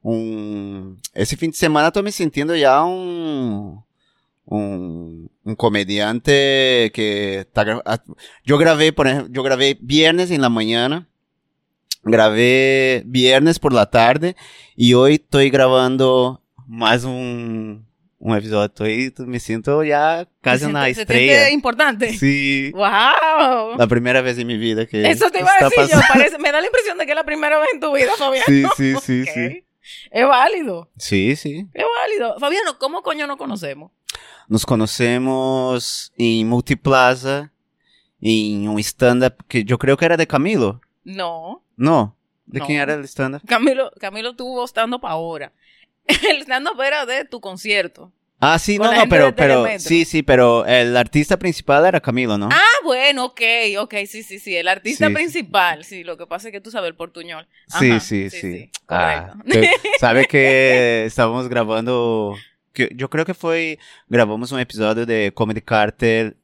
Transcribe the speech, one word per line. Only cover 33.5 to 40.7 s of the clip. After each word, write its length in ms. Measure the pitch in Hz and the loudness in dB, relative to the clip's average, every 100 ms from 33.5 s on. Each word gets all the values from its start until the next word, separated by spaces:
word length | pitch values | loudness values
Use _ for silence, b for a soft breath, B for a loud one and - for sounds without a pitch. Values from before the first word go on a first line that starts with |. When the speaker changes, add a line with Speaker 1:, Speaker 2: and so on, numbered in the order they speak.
| 208 165 139 160 _ - B B B B | -10 -10 -12 -18 _ -18 B B B B
Speaker 1:
Nos 160 | 107 - | -2 0
conocemos 1500 | 113 110 - 120 123 131 131 131 131 127 127 120 - - _ | -2 -2 -2 -2 -2 -2 -2 -2 -2 -2 -4 -6 -10 -14 _
en 300 | 120 113 110 | 0 0 0
Multiplaza, 1040 | 120 - 123 139 131 127 127 131 139 147 _ _ _ _ _ _ _ | -2 0 -2 2 4 6 2 -2 -6 -8 _ _ _ _ _ _ _
en 460 | 110 110 107 104 104 | 0 0 0 -4 -4
un 120 | 107 | -4
stand-up 560 | 107 - 123 123 127 - - | -6 0 2 2 0 -2 -6
que 160 | 123 | -6
yo 140 | 107 123 | -2 -2
creo 180 | 131 139 | 0 2
que 80 | 170 | 2
era 120 | 165 | 0
de 100 | 160 | 0
Camilo. 540 | 143 160 214 107 | 0 0 0 -2